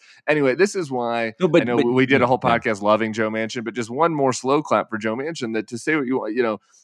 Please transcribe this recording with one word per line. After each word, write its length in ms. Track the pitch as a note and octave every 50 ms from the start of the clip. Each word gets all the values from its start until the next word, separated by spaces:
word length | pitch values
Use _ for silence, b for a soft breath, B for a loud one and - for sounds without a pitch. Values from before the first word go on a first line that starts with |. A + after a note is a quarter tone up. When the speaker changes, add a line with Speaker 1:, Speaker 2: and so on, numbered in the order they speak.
| b b b b b
Speaker 1:
anyway, 280 | - D3+ D3+ C#3 C3 A#2+
this 200 | D3 G3 G3+ -
is 160 | F#3+ E3 C3+
why 440 | C3 B2 A#2+ A#2 A#2+ A#2 A#2 A2+ G#2+ -
Speaker 2:
No, 100 | F#3 E3
but, 120 | D3+ E3+
Speaker 1:
I 40 | A#2
know 120 | B2 A#2+
Speaker 2:
but, 160 | A#2 A#2+ A#2+
Speaker 1:
we 140 | B2 C3 C3
did 160 | B2 C#3 C3
a 40 | B2
whole 140 | A#2+ B2+ A2
Speaker 2:
yeah. 60 | - B2
Speaker 1:
podcast 320 | A#2 A2+ - A#2+ G#2+ G2
loving 320 | G#2 G#2 G#2+ G#2+ A2+ A2
Joe 160 | G#2+ A2+ A2 G#2+
Manchin, 340 | A2 A2 A2+ G#2+ - B2
but 120 | A2 A#2 G#2+
just 160 | A#2+ A2+ A2
one 240 | A#2+ C#3+ E3 E3+ D#3+
more 180 | D3 C#3 C3
slow 300 | A#2 - - B2+ C#3+ D#3
clap 260 | D3 - A#2+ G#2 - -
for 80 | A2
Joe 180 | G#2+ G#2+ A2 A2
Manchin, 380 | B2+ C#3 E3 E3 - C3 A2+
that 160 | A2 A2 G2 -
to 80 | A#2+
say 200 | A2+ - D#3+ D#3+
what 100 | D3+ C3
you 120 | B2 C3 A#2+
want, 160 | G2+ A2 A2
you 80 | B2
know, 160 | A#2+ A2 G#2+ G2 b b b b